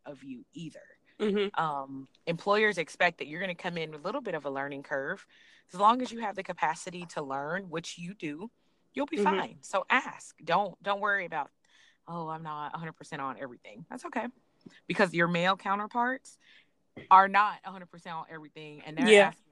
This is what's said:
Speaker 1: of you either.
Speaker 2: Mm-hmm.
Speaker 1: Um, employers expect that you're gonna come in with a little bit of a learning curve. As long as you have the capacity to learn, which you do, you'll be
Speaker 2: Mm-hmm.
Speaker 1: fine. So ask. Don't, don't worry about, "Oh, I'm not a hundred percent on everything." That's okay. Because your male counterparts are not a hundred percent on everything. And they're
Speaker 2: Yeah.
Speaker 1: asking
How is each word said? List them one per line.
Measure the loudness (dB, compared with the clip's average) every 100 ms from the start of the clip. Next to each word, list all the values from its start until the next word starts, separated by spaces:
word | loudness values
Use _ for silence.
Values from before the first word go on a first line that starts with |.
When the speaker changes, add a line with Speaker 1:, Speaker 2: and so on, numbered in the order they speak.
Speaker 1:
of | -16 -14
you | -14 -14 -14
either. | -14 -14 -14 -20 _ _ -4
Speaker 2:
Mm-hmm. | 0 0 0 -2
Speaker 1:
Um, | -2 -4 -8 -12 -14 _ -6
employers | -4 2 4 4 2
expect | -4 0 0 2
that | -8
you're | -6
gonna | -6
come | -6 -6 -6
in | -8
with | -8
a |
little | -6 -6
bit | -6
of | -6
a | -4
learning | -6 -6 -8
curve. | -6 -4 -4 -8 -12 -20 -20 -20 _
As | 4
long | 4 4
as | 0
you | -6
have | -6 -6
the |
capacity | -8 -2 0 0 -8 -12 -10
to | -8
learn, | -6 -6 -4 -6 -6
which | -8 -8 -12
you | -14
do, | -10 -8 -8 -12 -16 _ _ _
you'll | -6 -4
be | 0
Speaker 2:
Mm-hmm. | 2 2
Speaker 1:
fine. | -2 -10
So | -6 -4 0
ask. | 0 0 -10 -20 -12
Don't, | 0 2 0 -4
don't | -4 0
worry | 0 0 -2
about, | -6 -6 _ _ _ _ _ -12
"Oh, | -8 -8
I'm | -8
not | -8 -8 -8
a | -8
hundred | -10
percent | -12 -12 -8
on | -8 -6
everything." | -10 -12 -18 -18 -14
That's | -12
okay. | -6 -4 -4 -8 _ _ -20 -16 -4
Because | 2 4
your | 4 2
male | 4 2 0
counterparts | -2 -4 -2 -2 -2 -2 -10 -20 _ -20 _ _ _ -20 8
are | 10 10
not | 6 2 -2
a | -12
hundred | -14 -16
percent | -16 -12
on | -12 -10
everything. | -14 -16 -16 -14 -14 -10
And | 0
they're | 10
Speaker 2:
Yeah. | 10 10
Speaker 1:
asking | 4 _